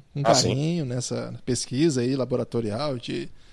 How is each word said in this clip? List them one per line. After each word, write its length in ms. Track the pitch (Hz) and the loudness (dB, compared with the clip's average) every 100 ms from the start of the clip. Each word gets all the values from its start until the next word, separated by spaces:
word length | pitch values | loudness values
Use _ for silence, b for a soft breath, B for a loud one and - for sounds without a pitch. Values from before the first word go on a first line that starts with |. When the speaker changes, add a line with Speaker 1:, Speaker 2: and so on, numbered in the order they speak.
| - | -6
Speaker 1:
com 80 | 143 | 0
Speaker 2:
Ah, 100 | 127 | 4
sim. 180 | 127 113 | 6 4
Speaker 1:
carinho 340 | 127 156 175 | 2 0 -2
nessa 500 | 131 127 - 120 117 117 | -2 -4 -4 -6 -6 -6
pesquisa 580 | - 123 - 123 165 127 | -4 -2 -2 2 2 4
aí 120 | 120 | 2
laboratorial 800 | 135 123 123 113 120 110 107 151 123 | 0 0 0 0 -2 -2 -2 -2 -4
de 320 | - 135 110 b b | -4 -6 -6 b b